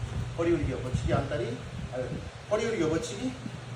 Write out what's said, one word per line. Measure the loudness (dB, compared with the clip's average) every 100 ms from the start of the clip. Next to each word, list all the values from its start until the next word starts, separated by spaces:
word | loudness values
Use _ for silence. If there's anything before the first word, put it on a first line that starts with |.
| -4 -4 -4 0
허리 | 4
올리기, | 4 4
엎어치기, | 0 0 0 4
안 | 2 2
다리. | 0 -2 -4 -6 -8 -6
아니, | -4 -4 -4 -8 -10 0
허리 | 2 4
올리기, | 4
엎어치기, | 4 4 0 -4 -4 -4 -8 -8 -8